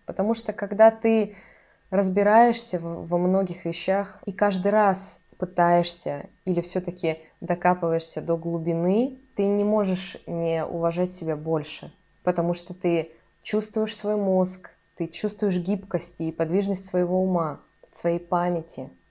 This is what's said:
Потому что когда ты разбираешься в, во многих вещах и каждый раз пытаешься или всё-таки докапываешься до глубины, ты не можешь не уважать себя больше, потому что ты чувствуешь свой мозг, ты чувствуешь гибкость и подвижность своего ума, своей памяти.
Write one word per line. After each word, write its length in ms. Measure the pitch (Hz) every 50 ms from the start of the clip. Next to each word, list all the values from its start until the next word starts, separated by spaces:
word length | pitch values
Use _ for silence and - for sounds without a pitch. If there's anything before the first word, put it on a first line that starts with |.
| _
Потому 280 | - - - 190 214 233
что 200 | 226 - - 208
когда 360 | - 202 196 202 196 220 226
ты 460 | 220 220 - 226 226 220 208 - - - - - - _ _ _ _ _ _ -
разбираешься 880 | 185 196 196 190 185 202 202 208 214 226 240 240 233 233 - - - 170
в, 280 | 165 165 170 175 170
во 100 | 165 175
многих 480 | 175 180 185 185 196 196 185 175 - -
вещах 560 | 165 165 - - - 190 202 202 190 - - -
и 60 | -
каждый 400 | 185 - 208 208 196 185 180 202
раз 480 | 202 214 214 196 185 185 - - - - _ _ -
пытаешься 920 | - 185 185 - - 175 175 175 175 170 170 - - - 147 143 143 - - _ _ -
или 160 | 185 180 170
всё-таки 580 | 170 - - 185 185 - - - - 160 156 160 - - _ -
докапываешься 800 | 180 165 175 170 - 180 180 180 175 165 165 165 160 - - 156
до 160 | 151 160 165
глубины, 800 | 165 165 170 170 170 160 170 165 165 170 180 196 220 254 277 262 - - _ -
ты 100 | - 196
не 180 | 196 202 208 202
можешь 540 | 208 214 214 202 190 185 185 185 - - - -
не 400 | - 170 170 170 165 165 160 156
уважать 460 | - - 170 165 170 165 175 180 180
себя 240 | 185 - 165 160 151
больше, 580 | 151 156 160 165 156 147 - - - - 147 - _ _ _ _ _ -
потому 320 | 180 180 175 165 170 175
что 180 | 175 - - 180
ты 380 | - - 180 170 165 160 - - _ _ _ _ _ -
чувствуешь 520 | - - 214 214 214 - 220 220 214 -
свой 200 | - - 208 214
мозг, 560 | 214 202 190 190 185 185 185 185 - - - - _ _ _ _
ты 120 | - 165
чувствуешь 500 | 160 - - - 202 208 - 214 202 180
гибкость 640 | 180 170 180 208 190 - - - 170 - - - -
и 100 | 165 160
подвижность 540 | 160 - 165 156 170 196 196 202 196 185 190
своего 360 | - - 180 180 175 180 185
ума, 380 | 190 190 180 170 165 151 143 - - _ _ _ _ -
своей 280 | - - - 170 170 170
памяти. 720 | 170 - 180 175 175 180 175 165 160 - - 135 131 143 - _ _ _